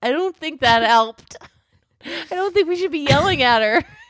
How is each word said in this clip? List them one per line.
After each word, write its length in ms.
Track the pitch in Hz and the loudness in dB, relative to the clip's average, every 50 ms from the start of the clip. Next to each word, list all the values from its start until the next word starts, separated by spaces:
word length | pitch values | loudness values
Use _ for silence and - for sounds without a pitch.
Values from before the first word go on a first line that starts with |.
I 100 | - 233 | -2 -2
don't 240 | 254 302 359 381 349 | -2 -2 -2 -4 -6
think 260 | _ - 311 311 269 | _ -10 -12 -10 -4
that 220 | - 247 233 226 226 | 0 2 2 2 2
helped. 520 | 220 233 233 226 220 226 _ - _ - - | 4 4 4 2 2 -2 _ -20 _ -20 -20
<laughs> 640 | - - _ _ _ _ _ _ _ _ _ _ _ | -20 -20 _ _ _ _ _ _ _ _ _ _ _
I 300 | - - - - - - | -12 -12 -12 -10 -8 -6
don't 180 | 359 370 403 349 | -4 -4 0 2
think 140 | 392 392 | 2 2
we 80 | 320 349 | 2 0
should 160 | 359 359 381 | -2 -2 -4
be 80 | 277 320 | -4 -4
yelling 420 | 294 285 269 277 311 392 381 294 | 0 2 2 2 2 0 0 0
at 200 | 262 247 240 226 | 2 2 2 2
her. 220 | 220 214 214 339 320 - - - - | 2 2 0 0 -2 -2 -12 -20 -20